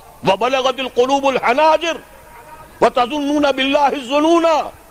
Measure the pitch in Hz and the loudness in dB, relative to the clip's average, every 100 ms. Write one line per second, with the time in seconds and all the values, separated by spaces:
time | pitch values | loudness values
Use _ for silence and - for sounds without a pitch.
0 | - - 180 196 240 262 262 247 254 233 | -20 -6 -2 0 0 0 -2 -4 -6 -2
1 | 254 277 269 254 220 262 320 311 330 - | 0 2 0 0 0 2 4 2 0 -6
2 | - - - - - - - - 233 254 | -12 -20 -20 -20 -20 -20 -16 -2 0 0
3 | 240 302 285 294 285 269 269 294 277 285 | -4 -4 -2 0 0 -2 0 2 0 -2
4 | 240 294 311 339 330 294 175 - - | -4 0 2 2 2 0 -4 -12 -20